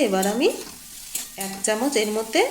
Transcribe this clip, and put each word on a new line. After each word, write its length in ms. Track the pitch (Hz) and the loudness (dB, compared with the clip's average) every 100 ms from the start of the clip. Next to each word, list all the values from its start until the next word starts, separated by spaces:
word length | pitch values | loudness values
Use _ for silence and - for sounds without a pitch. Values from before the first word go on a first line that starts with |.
| 254 | 4
এবার 180 | 190 196 | 4 2
আমি 140 | 220 339 - - - - - - - - - 196 | 4 2 2 -6 -14 -16 -16 -10 -10 -8 -8 -8
এক 60 | 190 | -4
চামচ 300 | 190 214 262 247 | -2 0 2 2
এর 80 | 214 214 | 2 0
মধ্যে 240 | 220 285 508 | 0 2 2